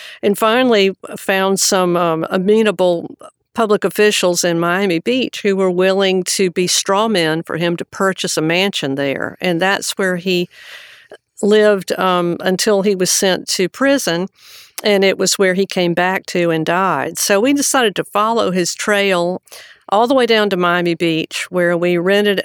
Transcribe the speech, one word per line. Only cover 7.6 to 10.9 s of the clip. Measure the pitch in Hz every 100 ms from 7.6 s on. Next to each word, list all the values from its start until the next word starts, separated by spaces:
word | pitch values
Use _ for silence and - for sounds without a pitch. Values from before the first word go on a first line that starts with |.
| 170 175
to |
purchase | - - 190 185 - -
a |
mansion | 156 170 196 - 147
there. | 135 139 135 - -
And | 180 165
that's | 190 196 - -
where | 196 180
he | 180 180 175 - - - -